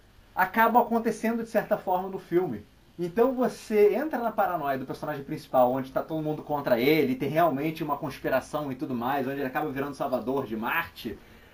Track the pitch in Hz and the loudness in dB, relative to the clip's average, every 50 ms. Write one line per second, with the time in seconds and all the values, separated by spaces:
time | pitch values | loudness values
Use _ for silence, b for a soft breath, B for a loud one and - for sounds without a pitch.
0 | b b b b - _ - - 185 185 - 226 226 220 220 240 226 - 233 226 | b b b b -20 _ -2 0 0 0 4 2 4 6 6 4 4 4 0 0
1 | 226 233 214 - - 220 233 226 226 - - 208 196 - 208 - - 190 180 180 | 0 0 -2 -2 -2 -2 -2 -2 -4 0 0 0 2 2 -2 -2 0 0 0 0
2 | 190 190 185 - - - 170 175 185 156 110 101 92 - _ _ _ _ - - | 0 -4 -8 -10 -6 0 2 2 2 0 -4 -8 -10 -16 _ _ _ _ -8 -8
3 | 175 175 170 226 240 269 254 254 247 208 - - - - 214 208 208 202 190 240 | -6 -2 2 4 4 4 4 2 0 0 -2 -4 -6 0 4 6 6 6 6 4
4 | 302 320 302 240 233 220 220 220 196 180 175 165 143 139 135 131 - - 151 - | -2 -2 -2 -2 -2 -2 0 0 0 0 0 -2 -2 -2 -2 -2 -4 -6 -8 -8
5 | 151 147 147 139 139 156 151 - - - - 127 123 123 127 135 127 131 - 156 | -6 -6 -6 -6 -6 -8 -8 -10 -6 0 4 6 6 6 4 0 -4 -4 -4 -6
6 | - - 160 156 151 151 151 147 - - 147 143 131 151 123 113 123 147 160 156 | -4 -4 -4 -4 -2 -2 -4 -4 -4 -4 -4 -2 0 0 2 4 4 4 4 4
7 | 139 127 127 - 147 139 151 165 175 165 135 139 151 160 160 - 160 147 139 - | 4 2 0 -2 -2 0 2 4 4 4 2 0 -4 -4 -4 -4 -4 -4 -4 -4
8 | - 131 - - - 147 135 127 - - - 151 151 139 127 - 156 135 127 117 | -4 -8 -8 -6 -4 0 0 0 -2 -2 -6 -6 -4 -4 -6 -6 -6 -4 -4 -2
9 | 117 131 143 143 123 135 135 143 135 127 - 151 156 147 131 139 143 143 135 - | -2 0 0 0 -2 -2 -4 -4 -4 -4 -2 -4 -4 -4 -4 -4 -6 -6 -4 -4
10 | 147 123 127 117 107 123 135 139 127 107 113 107 113 131 151 165 160 - - - | -4 -2 -2 -2 -2 -2 -2 -2 -2 -4 -6 -4 -4 -2 -2 -2 -4 -6 -10 -10
11 | - 110 98 - b b b b b b | -10 -10 -10 -10 b b b b b b